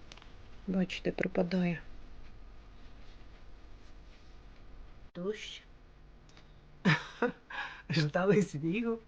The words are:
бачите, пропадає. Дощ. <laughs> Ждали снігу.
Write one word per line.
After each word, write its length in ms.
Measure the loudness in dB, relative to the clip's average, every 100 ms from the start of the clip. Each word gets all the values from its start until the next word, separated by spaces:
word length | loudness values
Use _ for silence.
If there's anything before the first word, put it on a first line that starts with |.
| -12 -14 -14 -14 -14 -10 0
бачите, 440 | 2 2 2 0
пропадає. 720 | 2 2 4 4 4 4 2 -4 -10 -10 -10 -12 -12 -14 -14 -16 -16 -14 -14 -14 -14 -16 -14 -14 -14 -14 -14 -14 -14 -16 -16 -16 -16 -16 -16 -14 -12 -14 -14 -12 -4
Дощ. 480 | -2 -2 -6 -10 -14 -20 -20 -20 -20 -20 -20 -20 -20 -20 -20 2
<laughs> 480 | 6 6 4 0 0 0 -10 -8 -8 -8 0
Ждали 520 | 4 4 6 8 8
снігу. 580 | 8 2 2 2 2 0